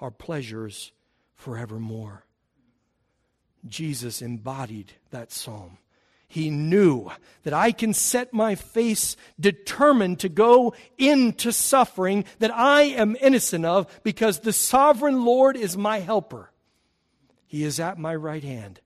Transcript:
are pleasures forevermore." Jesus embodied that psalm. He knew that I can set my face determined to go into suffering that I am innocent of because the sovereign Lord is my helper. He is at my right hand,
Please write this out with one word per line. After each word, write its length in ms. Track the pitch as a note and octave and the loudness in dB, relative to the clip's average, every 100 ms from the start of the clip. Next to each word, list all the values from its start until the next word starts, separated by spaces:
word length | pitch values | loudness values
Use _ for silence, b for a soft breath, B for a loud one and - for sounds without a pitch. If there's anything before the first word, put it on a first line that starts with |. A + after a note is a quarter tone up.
are 100 | B2+ | -16
pleasures 840 | A2 - D#3 A#2 A2 A2 G2+ - _ _ _ _ | -16 -12 -10 -10 -12 -12 -14 -20 _ _ _ _
forevermore." 920 | _ - A2+ A#2 A2 A2+ A2 G#2+ G2+ _ _ _ _ _ _ _ _ _ _ _ _ _ _ B2+ | _ -14 -12 -12 -10 -10 -12 -14 -18 _ _ _ _ _ _ _ _ _ _ _ _ _ _ -18
Jesus 560 | G#2+ D#3+ C3 A#2+ - | -10 -8 -8 -10 -10
embodied 720 | A#2+ A#2 A#2+ C3+ B2 A2 F#2+ _ _ | -10 -10 -10 -10 -12 -12 -16 _ _
that 200 | B2+ A#2 | -18 -14
psalm. 460 | - - G#2+ F2+ F#2 _ _ _ _ _ | -14 -14 -16 -18 -20 _ _ _ _ _
He 200 | D#3+ D#3 | -8 -6
knew 600 | D3 D#3 G3 F#3 B2+ - - b b | -4 2 4 4 2 -6 -18 b b
that 100 | D#3 | -6
I 180 | D3+ G#3 | 0 0
can 220 | - A3 | 0 -2
set 400 | - - B3 B3 | -2 -2 -2 -4
my 200 | A3 A3 | -2 -2
face 600 | G3 - A3+ A#3 G#3+ - - b b | -2 -4 -2 0 0 -4 -8 b b
determined 800 | G3 - - - D4 C4 F#3 F3 | -2 -2 -10 2 4 4 2 -2
to 80 | F#3 | -4
go 460 | D#3 A3+ B3 A#3+ B B - | 2 6 6 4 B B 0
into 540 | C4+ C#4+ A#3+ - A#3 | 4 4 4 0 -4
suffering 720 | A3 - C4+ A#3 - F#3 G3+ F#3+ B | -2 2 2 2 0 -2 -2 -4 B
that 160 | A3 | -4
I 280 | A#3 C4 C#4+ | 2 4 6
am 340 | D4 A#3+ G#3+ B3 | 4 2 0 2
innocent 460 | C4+ B3+ - E3+ | 4 4 0 -2
of 220 | E3 F#3 F3+ B | 0 0 -2 B
because 380 | A3 - A3+ E3 | -6 0 0 0
the 120 | A3 | -2
sovereign 720 | - - C4 C#4+ A#3+ C#4+ C4 | -2 2 4 4 4 2 2
Lord 320 | A#3+ B3+ C4+ C4 | 2 4 4 4
is 180 | G3+ | -6
my 260 | F#3 G#3 G#3+ | -4 -4 -4
helper. 520 | F3 G#3+ - A#2+ F#2 _ _ _ _ _ _ _ _ _ _ | -2 -4 -4 -16 -20 _ _ _ _ _ _ _ _ _ _
He 180 | D3+ | -6
is 160 | D3+ C#3 | -4 -4
at 180 | E3+ F#3 | -6 -6
my 160 | D#3+ | -8
right 300 | D#3+ D#3 D#3 | -6 -8 -10
hand, 380 | C#3 B2 G2+ F#2 | -10 -12 -14 -20